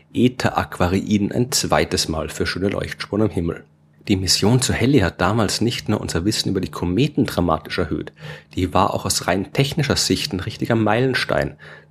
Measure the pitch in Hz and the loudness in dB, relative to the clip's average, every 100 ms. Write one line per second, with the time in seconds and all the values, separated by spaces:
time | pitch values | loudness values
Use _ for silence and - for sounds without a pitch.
0 | _ - 123 - 101 - 87 - 90 95 | _ 2 2 2 0 0 -2 -2 0 0
1 | - 104 101 - 123 - 90 73 82 90 | 2 0 2 0 0 -2 0 2 2 0
2 | - 80 78 - 87 87 98 - 85 - | -2 -4 -6 -4 -4 -2 -2 -2 -6 -8
3 | - 101 107 92 85 - - _ _ _ | -4 0 0 0 -4 -4 -10 _ _ _
4 | - 95 92 - 95 127 123 - 117 143 | 0 0 2 2 4 4 2 2 4 4
5 | 87 - 90 113 98 - 113 - - 104 | 4 2 2 2 0 0 -2 -2 -2 -2
6 | - 85 98 - 110 95 85 - 87 92 | -2 -2 0 -2 -2 -2 -4 -4 -2 2
7 | 147 147 117 - 87 76 - - 85 80 | 2 2 0 0 0 0 -2 -4 -2 -4
8 | - - - - - - 90 92 98 - | -8 -14 -16 -16 -10 -4 0 2 2 0
9 | 98 - - 92 92 - 143 - 139 85 | -2 -2 0 -2 0 0 0 0 0 0
10 | - 95 - 92 - - - 117 104 113 | 0 0 -2 -4 -6 -6 -2 2 2 2
11 | 131 - - - 71 - - - - | 2 0 0 0 -2 -6 -18 -20 -10